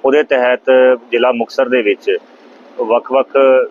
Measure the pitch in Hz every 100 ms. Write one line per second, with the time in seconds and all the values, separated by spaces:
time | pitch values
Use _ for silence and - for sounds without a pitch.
0 | 135 143 151 131 123 123 - 131 127 123
1 | - 120 123 120 135 - 123 127 104 98
2 | - 90 - _ - - - - 113 117
3 | - 131 131 139 135 131 117